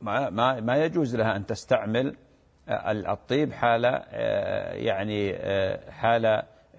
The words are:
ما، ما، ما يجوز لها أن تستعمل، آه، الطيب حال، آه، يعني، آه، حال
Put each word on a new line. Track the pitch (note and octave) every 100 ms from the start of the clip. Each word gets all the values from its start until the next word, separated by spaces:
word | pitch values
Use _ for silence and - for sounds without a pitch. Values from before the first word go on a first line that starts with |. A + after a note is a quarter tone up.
ما، | A2+ A#2 C3
ما، | G2+ B2 B2+
ما | A2+ C#3
يجوز | E3 F3 C3+
لها | A#2 A2
أن | G2+
تستعمل، | G2 G#2+ - B2 G#2+ A#2 C#3 - _ _ _ _ -
آه، | A2 -
الطيب | G#2 F2 G#2 - C3+ C#3+
حال، | - A#2+ A#2
آه، | B2 - - G#2+ A2 G2+ G2 G#1 E2+
يعني، | F#2+ A#2 G2 G#2 G#2 G2
آه، | - - G2 F#2+ - -
حال | - A2+ A#2 A2 G#2+ - _ _